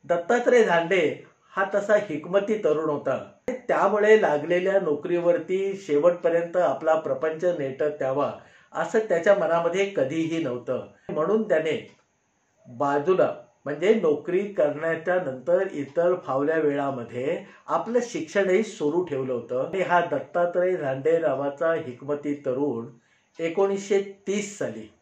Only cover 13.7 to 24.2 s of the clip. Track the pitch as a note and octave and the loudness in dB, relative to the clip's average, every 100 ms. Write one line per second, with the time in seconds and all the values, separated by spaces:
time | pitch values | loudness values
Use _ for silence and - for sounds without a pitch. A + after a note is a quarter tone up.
13.7 | D3 F#3 A3+ E3+ C#3+ - F3+ G3+ G3 D3+ | -2 2 2 2 0 0 -2 -2 0 0
14.7 | C#3 E3 D#3+ F3 F3+ C3+ B2+ E3+ F3+ F#3 | 0 -4 -4 -2 -2 -2 -6 0 0 0
15.7 | D3+ C#3 E3+ F3 F3 - C3+ C#3+ D#3+ D3 | -4 -4 0 0 0 -2 -2 0 2 0
16.7 | C#3+ C#3 B2+ A#2 B2 C3+ F#3 - - - | 0 -2 -4 -8 -6 -4 -4 -6 -20 -4
17.7 | D#3+ A3+ A#3+ A#3 D#3+ - G3+ F#3+ F#3 A3+ | -4 0 -2 -2 -6 -2 0 2 2 0
18.7 | - D3 E3+ F3+ C3+ C3 A#2+ - B2 C#3 | -2 0 0 -2 -4 -4 -4 -4 -4 -4
19.7 | F#3+ E3+ F3 E3+ C#3 - F3 F3 F3 F3+ | -4 2 2 2 -4 -2 0 0 2 0
20.7 | F#3 C#3+ C3+ C#3+ E3 D#3 C3+ C#3+ C#3+ E3 | 0 -2 -2 2 2 2 0 -4 -2 0
21.7 | E3 B2+ A#2+ C#3 D3 D3 C#3+ C#3+ B2+ D3 | 0 -4 -12 -6 -4 -4 -4 -4 -2 -2
22.7 | A#2 B2 - _ _ _ - E3 E3 G3 | -4 -8 -16 _ _ _ -8 -4 0 0
23.7 | G3 - G3 G3 - | 0 0 -2 -2 -10